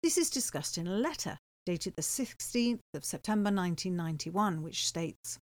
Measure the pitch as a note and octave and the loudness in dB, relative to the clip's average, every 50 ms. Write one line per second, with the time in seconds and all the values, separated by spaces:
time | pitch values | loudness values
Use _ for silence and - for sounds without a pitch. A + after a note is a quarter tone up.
0 | - E4 - F4+ E4 - - C4+ A#3+ - - C#3+ D3 - - - E3 F3 F#3 G#3 | 4 4 4 4 2 2 2 0 -2 -2 -2 -2 -4 -2 -4 -2 -2 0 2 2
1 | B3 D#4+ D#4 - - E3+ - - _ _ _ _ _ - F3 D#3+ - G3 - - | 2 0 0 -2 -4 -6 -6 -8 _ _ _ _ _ -2 -2 0 -2 -4 -4 -2
2 | D#3 - - - C4+ - - _ - - - A#3+ A#3 A#3+ A#3+ A#3+ - _ - D3 | -2 -2 0 0 -2 -4 -4 _ -10 -2 2 2 4 4 2 0 -4 _ -10 -8
3 | - - - - - - G#3+ G#3 G3+ G3+ G3+ G3 F3+ F3+ E3+ - - F#3 F#3 F3 | -6 -6 -6 -4 -2 0 2 4 4 4 2 2 2 0 0 0 0 -2 0 0
4 | E3+ D#3+ D#3+ D3 - E3 E3 G3 G#3+ G#3 E3+ D#3+ D#3 E3 - - - - - E3 | 0 -2 -2 -2 -4 -2 0 2 2 2 2 0 -4 -4 -4 -2 -2 0 0 0
5 | E3+ D#3+ - _ _ - - - _ _ | -4 -4 -6 _ _ -10 -10 -10 _ _